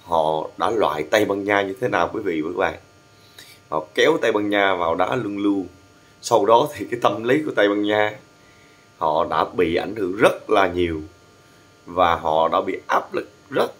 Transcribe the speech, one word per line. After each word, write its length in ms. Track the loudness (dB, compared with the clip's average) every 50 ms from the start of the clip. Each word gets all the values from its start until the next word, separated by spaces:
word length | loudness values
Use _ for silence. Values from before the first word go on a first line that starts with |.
họ 480 | -8 -2 0 0 2 2 0 -2 -4 -6 -6 -4
đã 120 | -2 -2
loại 340 | 0 0 0 0 0 -2 -2
Tây 220 | 0 2 2 2
Ban 180 | 2 -2 -2 -2
Nha 180 | 0 0 0
như 120 | 0 -2 -4 -6
thế 60 | -4 -2
nào 220 | 0 0 0 0 -2
quý 80 | -4 -4
vị 160 | -4 -4 -2
và 80 | -4 -4
các 60 | -2 -2
bạn? 220 | -2 -2 -2 -6 -14 -20 _ _ _ _ _ _ -20 -20 -20 -20 -20 -20 -20 -20 _ _
Họ 160 | -6 -6 -6 -4 0
kéo 220 | 2 2 2 2 2
Tây 100 | 0 0
Ban 180 | 0 0 0 0
Nha 260 | 2 2 2 2 2
vào 200 | 0 0 0 0
đá 200 | 0 0 -2 -2
luân 220 | -4 -4 -6 -6 -2
lưu. 280 | 0 0 0 0 -4 -8 -12 -20 -20 -20 -20 -20 -20 _ _ _
Sau 240 | -2 2 2 4 6
đó 240 | 6 6 4 4 2 -2
thì 100 | -8 -8 -8
cái 80 | -4 -2 0
tâm 200 | 0 0 0 0
lý 180 | 0 0 0 0
của 60 | -2 0
Tây 140 | 2 2 2
Ban 140 | 2 0 0
Nha, 360 | 0 0 0 0 0 -4 -8 -16 -20 _ _ -20 -20 -20 -20 -20 -20 -20 _ _ _ _ -4
họ 300 | -2 0 0 0 -2 -2
đã 160 | -2 -2 -2
bị 300 | -2 0 -2 0 0 0
ảnh 200 | -2 -4 -4 -6
hưởng 200 | -6 -6 -6 0 2
rất 320 | 2 2 2 0 -2 0
là 180 | 2 4 4 2
nhiều 340 | 2 0 -2 -2 -2 -6 -8 -12 -18 -20 -20 _ _ _ _ -20 -20 -20 -20 -20 _ _ _
và 300 | -6 0 2 2 2 2
họ 320 | 2 0 0 2 2 2 2
đã 140 | 2 0
bị 160 | 0 -2 -6 -8 -4 -2
áp 260 | -2 -2 -2 -4 -6
lực 160 | -8 -8 -10 -14 -20 _ -6
rất 220 | -4 -2 -2 -2 -4 -4